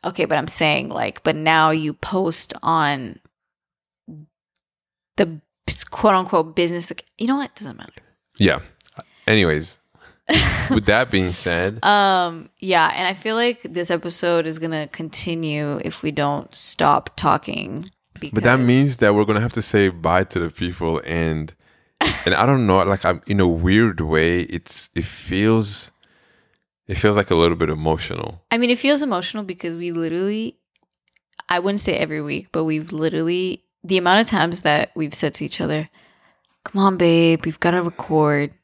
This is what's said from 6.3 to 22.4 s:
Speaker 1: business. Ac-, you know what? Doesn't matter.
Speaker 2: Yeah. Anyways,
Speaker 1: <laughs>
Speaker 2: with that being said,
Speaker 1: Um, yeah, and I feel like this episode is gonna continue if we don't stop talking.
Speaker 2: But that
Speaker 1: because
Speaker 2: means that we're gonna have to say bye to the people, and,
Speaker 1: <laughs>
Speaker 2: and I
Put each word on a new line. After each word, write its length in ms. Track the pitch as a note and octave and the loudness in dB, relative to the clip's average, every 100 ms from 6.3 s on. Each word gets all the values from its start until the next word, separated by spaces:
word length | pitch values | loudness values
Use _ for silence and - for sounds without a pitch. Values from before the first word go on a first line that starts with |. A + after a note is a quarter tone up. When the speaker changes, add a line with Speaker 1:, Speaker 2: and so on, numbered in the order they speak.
| F3+ D#3+ D#3+ | -2 -2 -2
Speaker 1:
business. 360 | F3 F3 E3+ | -2 -2 -8
Ac-, 140 | F3 - _ | -10 -18 _
you 100 | A#3 | -2
know 100 | C4+ | -2
what? 160 | C4+ - | -4 -12
Doesn't 220 | G3+ A2+ | -16 -16
matter. 160 | - - _ _ _ - | -20 -20 _ _ _ 0
Speaker 2:
Yeah. 220 | F#2+ C2+ - _ - - - _ - | 2 2 -6 _ -20 -20 -20 _ 2
Anyways, 500 | A2 F2 D2+ E2 - _ _ - _ - | 4 4 0 -4 -12 _ _ -20 _ 0
Speaker 1:
<laughs> 420 | D#4+ - - - | 2 2 -2 0
Speaker 2:
with 140 | C4 G2+ | 0 2
that 240 | G#2+ B2+ | 2 2
being 200 | G2 F#2 | 0 0
said, 500 | F2 F2+ E2+ F#2 A2+ F#3 | -2 -2 0 -2 0 2
Speaker 1:
Um, 640 | G#3 G3 F#3+ F3 E3 - _ | 4 4 2 0 -6 -18 _
yeah, 320 | F#3+ F3 D#3+ - | 0 2 2 0
and 120 | F3+ | -4
I 60 | |
feel 220 | F#3+ A3 A3+ | -4 -4 0
like 260 | A#3+ A#3+ | 0 -2
this 300 | - E3 F3 | -8 -6 -2
episode 560 | F3 E3+ - F3 E3+ D#3+ | -4 -2 0 2 0 0
is 100 | D#3+ | -4
gonna 300 | D#3+ D#3+ D3 | -6 -6 -8
continue 920 | - D#3+ - - E3 D#3+ D3 D3 C#3+ - | -10 -2 -2 0 -4 -4 -4 -4 -4 -6
if 160 | - | -6
we 80 | D#3 | -6
don't 420 | D3 C#3+ C#3+ - - | -2 -2 -2 -6 -2
stop 560 | - - D#3 C#3+ - - | 0 2 2 2 0 -4
talking. 760 | D3+ - - F#2+ F#2+ B2 F3 _ _ | 0 0 -2 -10 -8 -10 -14 _ _
Speaker 2:
But 80 | - | -16
that 120 | D3+ | -6
Speaker 1:
because 260 | A2 A#2 C3 | 0 4 4
Speaker 2:
means 380 | B2 B2+ C#3+ B2 | 4 4 4 4
that 160 | G#2+ | 4
we're 120 | G#2 G#2+ | 4 2
gonna 140 | G#2+ | 2
have 120 | A2 | 0
to 80 | - | -4
say 280 | - G#2+ G2 | 0 2 2
bye 340 | F2 D#2+ F2+ | 2 0 2
to 160 | F#2+ F2+ | 0 -2
the 100 | E2+ | -6
people, 500 | - F2 F2 E2 D#2+ - | -4 -8 -4 -2 -2 -2
and, 480 | E2+ E2 D#2 D#2 - _ _ | -2 -2 -2 -6 -12 _ _
Speaker 1:
<laughs> 440 | _ _ - - - | _ _ -4 0 0
Speaker 2:
and 80 | |
I 140 | F#3 | 2